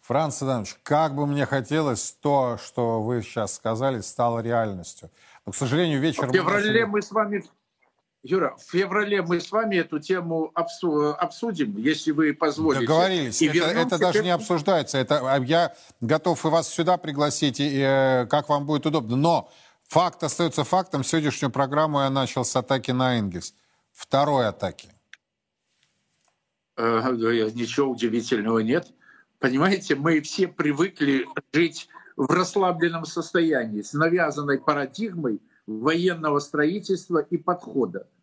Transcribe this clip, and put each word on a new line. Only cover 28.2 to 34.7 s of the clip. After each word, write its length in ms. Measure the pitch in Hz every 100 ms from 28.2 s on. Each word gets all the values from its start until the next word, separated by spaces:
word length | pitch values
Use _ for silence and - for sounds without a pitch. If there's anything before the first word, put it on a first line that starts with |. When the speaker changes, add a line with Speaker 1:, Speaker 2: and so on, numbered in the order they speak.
| 110 120 107 113
Speaker 2:
нет. 320 | 110 156 - _ _ - _ _
Понимаете, 540 | 131 131 175 190 - 139
мы 240 | 156 160
все 300 | 147 - 185
привыкли 760 | - 151 147 185 - 143 135 120 - -
жить 340 | 156 165 - - - - -
в 120 | 131
расслабленном 760 | 156 180 208 185 170 170 165 156
состоянии, 760 | - 151 185 165 143 113 107
с 120 | 101
навязанной 640 | 147 160 180 160 147 143 139
парадигмой 840 | -